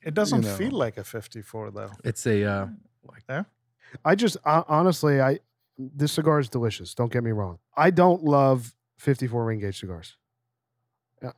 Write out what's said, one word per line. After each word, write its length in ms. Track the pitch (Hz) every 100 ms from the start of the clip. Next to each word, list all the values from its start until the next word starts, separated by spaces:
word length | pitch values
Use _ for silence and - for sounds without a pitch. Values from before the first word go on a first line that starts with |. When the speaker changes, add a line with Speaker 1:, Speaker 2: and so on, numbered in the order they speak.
Speaker 1:
it 100 | 160
doesn't 280 | 151 208 -
Speaker 2:
You 60 | 107
know. 60 | 98
Speaker 1:
feel 160 | 233
like 260 | 247 117 104
a 80 | 95
fifty-four 680 | 113 - 113 101 110 107
though. 200 | 104 104 101
Speaker 3:
It's 220 | - 107 120
a, 180 | 104
uh, 240 | 104 101 98 107 _ _ -
like 180 | - -
Speaker 1:
Yeah? 140 | 139 208 _ _ _ - -
Speaker 4:
I 120 | 151 196
just, 200 | 226 -
uh, 200 | 151 160 -
honestly, 540 | 151 180 160 151 139
I, 180 | 131 147 _ _ _ -
this 340 | 131 143 147
cigar 280 | - 156 151
is 80 | 127
delicious. 440 | 123 113 - 85
Don't 200 | - 120
get 100 | 123
me 80 | 117
wrong. 280 | 107 95 85 _ -
I 140 | 165
don't 340 | 175 180 175 156
love 500 | 143 135 131 117 _ _ _
fifty-four 480 | - 135 127 120 113
ring 140 | 107
gauge 180 | 101 -
cigars. 380 | 95 85 82 _ _ _ _ _ _ _ _ _ _ _
Uh, 80 | 123